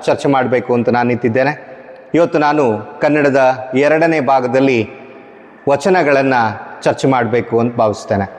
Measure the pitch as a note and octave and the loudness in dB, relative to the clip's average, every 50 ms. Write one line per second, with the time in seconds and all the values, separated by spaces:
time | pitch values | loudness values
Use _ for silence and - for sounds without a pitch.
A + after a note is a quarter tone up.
0 | - - C#3+ - - D3 C#3 C3+ B2+ A#2 B2+ B2 A#2+ - B2 A#2+ A2+ B2 A2+ A#2+ | 0 -2 -2 0 0 0 2 2 2 0 0 -2 0 0 -2 0 2 0 0 0
1 | A#2+ A#2+ B2 - - B2 A2 B2+ C3 C#3+ D3 - - - - - - - - - | 0 0 -2 0 -2 0 0 2 0 0 -2 -6 -14 -20 -20 -20 -20 -20 -20 -20
2 | - - - D#3+ E3+ E3 E3 D#3 D3 D3 D3+ D3+ C#3+ A#2 G#2+ A2 G#2+ - - - | -12 -2 0 0 0 2 2 0 2 2 2 2 2 0 0 -2 -6 -12 -8 -2
3 | - D3 D3 D3+ C#3+ C#3+ C3 C3+ C3 C3 C3 B2+ - - C3 B2+ C#3+ D3 D#3 D#3+ | 0 0 2 2 2 2 2 4 4 2 2 0 -6 -4 -2 0 2 2 2 2
4 | E3 E3 D#3+ D#3 C3 B2+ C3+ C3 B2 B2 A#2+ C3+ C3+ C#3 B2+ A#2 G#2+ - - - | 2 2 0 0 0 2 0 2 0 0 0 2 2 2 2 0 -2 -4 -8 -18
5 | - - - - - - - - - - - - - C3+ C#3+ C#3 - G3+ F#3 F#3 | -20 -20 -20 -20 -20 -20 -20 -20 -20 -20 -20 -8 -2 -2 -2 0 2 2 2 2
6 | D#3+ C#3+ C#3+ C3+ C3+ C3+ C3 B2 A#2 G#2+ G#2 - - - - - - D#3 - - | 2 2 2 2 2 2 2 2 0 0 -2 -6 -14 -18 -18 -4 -2 -2 -2 0
7 | - C#3 C3+ B2 A#2 G#2+ A#2+ A#2+ A2+ - A2+ A#2 A#2 A#2+ A#2+ A#2 A2+ G#2+ G2+ - | 0 0 2 2 0 0 0 -2 -2 0 -2 0 0 0 0 0 0 0 -2 -4
8 | - - A2 G2+ G2+ F#2+ - | -4 -4 -4 -4 -4 -6 -10